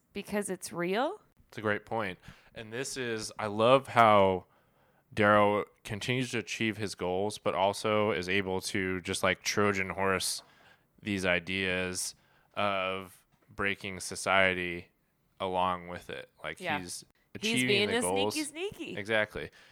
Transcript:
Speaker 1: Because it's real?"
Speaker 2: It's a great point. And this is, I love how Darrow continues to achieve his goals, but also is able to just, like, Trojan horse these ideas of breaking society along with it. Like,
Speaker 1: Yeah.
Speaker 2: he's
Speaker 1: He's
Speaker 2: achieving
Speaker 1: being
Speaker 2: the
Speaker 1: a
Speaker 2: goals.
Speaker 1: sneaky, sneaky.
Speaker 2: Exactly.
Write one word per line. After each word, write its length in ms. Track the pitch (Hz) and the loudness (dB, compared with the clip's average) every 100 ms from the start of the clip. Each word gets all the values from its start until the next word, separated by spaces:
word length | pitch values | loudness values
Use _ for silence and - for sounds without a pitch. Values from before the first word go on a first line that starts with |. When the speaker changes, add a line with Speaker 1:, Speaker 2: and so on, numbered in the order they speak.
| _ | _
Speaker 1:
Because 360 | 202 - 208 196 | -12 -6 -4 -4
it's 220 | 180 - | -8 -8
real?" 460 | 170 175 202 302 427 _ _ _ | -6 -2 -2 -2 -6 _ _ _
Speaker 2:
It's 80 | - | -6
a 40 | |
great 240 | 107 104 - | -2 -2 -4
point. 320 | 113 101 90 - - _ 117 | -4 -4 -8 -16 -20 _ -16
And 160 | 110 | -12
this 260 | 117 135 135 | -8 -8 -6
is, 340 | 120 110 104 - | -4 -6 -6 -6
I 100 | 107 | -4
love 420 | 107 113 135 - | 2 6 6 6
how 560 | 120 113 104 95 92 - _ _ _ _ _ _ | 6 8 8 8 4 -4 _ _ _ _ _ _
Darrow 520 | 107 104 104 104 104 - _ | 2 6 8 6 2 -2 _
continues 480 | - 104 - 127 120 | -12 -8 -4 -4 -2
to 80 | 117 | -6
achieve 380 | - - 113 101 | -6 -2 -2 -2
his 180 | 98 - | -6 -6
goals, 420 | 90 92 104 - | -4 -2 -4 -4
but 160 | 104 82 | -4 2
also 560 | 98 98 110 107 104 | 2 2 0 2 2
is 160 | 87 87 | 0 0
able 340 | 98 95 92 | 0 0 -4
to 380 | - 104 92 92 | -4 -4 -2 -4
just, 220 | 90 92 | -4 0
like, 200 | 95 90 | 0 0
Trojan 460 | - - 104 98 95 | -2 2 2 2 -4
horse 520 | 90 95 92 - - - _ - _ _ _ | -2 0 0 -2 -6 -12 _ -20 _ _ _
these 240 | 104 98 92 | -4 -2 0
ideas 880 | 90 85 95 95 92 90 90 - - _ _ _ - | 0 0 -2 -2 -2 -4 -4 -8 -10 _ _ _ -4
of 640 | 104 95 92 95 92 - _ _ _ 110 | -2 -2 -2 -4 -10 -18 _ _ _ -4
breaking 440 | 98 95 101 92 | -2 -2 -8 -10
society 880 | - 92 98 95 95 90 90 87 - _ _ _ _ _ | -10 -6 2 4 4 2 -4 -6 -12 _ _ _ _ _
along 480 | 95 92 92 90 87 | -4 0 -2 -2 -8
with 220 | 87 - | -14 -12
it. 200 | - - _ | -14 -14 _
Like, 160 | 78 80 | -12 -10
Speaker 1:
Yeah. 200 | 175 147 | -6 -6
Speaker 2:
he's 260 | 87 - - _ _ - | -8 -14 -16 _ _ -8
Speaker 1:
He's 120 | 214 | -2
Speaker 2:
achieving 140 | 127 127 | 0 2
Speaker 1:
being 220 | 202 208 | 2 2
Speaker 2:
the 80 | 233 | 0
Speaker 1:
a 40 | |
Speaker 2:
goals. 320 | - 98 147 | 2 2 0
Speaker 1:
sneaky, 140 | 311 285 | -2 -6
sneaky. 480 | 302 392 - 302 180 | -8 -10 -10 -10 -8
Speaker 2:
Exactly. 520 | 107 110 104 - - - - | 0 0 0 -4 -12 -14 -20